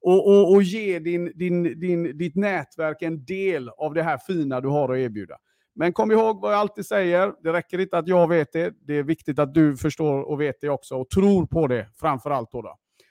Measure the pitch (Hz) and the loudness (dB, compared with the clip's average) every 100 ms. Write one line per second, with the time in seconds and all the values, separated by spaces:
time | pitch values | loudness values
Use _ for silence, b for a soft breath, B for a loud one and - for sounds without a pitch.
0 | 185 190 202 202 185 196 190 214 208 175 | 4 4 8 6 8 6 4 -2 -4 -4
1 | 160 175 175 160 180 175 170 160 180 175 | -2 -4 -4 -4 -2 0 -2 -4 -2 -2
2 | 165 147 175 160 202 185 139 - 160 151 | -2 -4 -4 -2 -2 -4 -8 -6 -6 -4
3 | 165 165 131 190 196 165 123 - 151 151 | -8 -8 -8 -4 -2 -4 -6 -8 -4 -2
4 | 165 139 - 180 139 131 135 147 135 127 | -2 -4 -4 -4 -2 -2 -2 0 0 0
5 | 127 104 90 69 _ _ _ - 165 175 | -2 -6 -12 -16 _ _ _ -4 -2 0
6 | 220 220 220 208 208 208 208 - 196 208 | 2 4 2 0 -2 0 -2 -6 -4 -2
7 | 185 175 196 - 160 170 - 180 190 175 | 2 2 0 -2 -4 -4 -4 -6 -2 -2
8 | 165 180 165 170 143 160 175 - - 147 | 2 2 4 2 0 -4 -4 -6 -6 -4
9 | 139 160 - 143 143 151 151 135 156 - | -2 -4 -4 -2 0 4 2 2 -6 -2
10 | 151 139 - 147 147 131 147 139 - 131 | -2 -2 -4 -4 -4 -4 -6 -6 -6 -10
11 | 131 - 196 196 156 165 151 127 120 _ | -4 2 4 4 2 0 0 0 -4 _
12 | 160 135 147 139 117 127 104 76 _ _ | -4 -4 -4 -6 -6 -12 -14 -20 _ _
13 | _ | _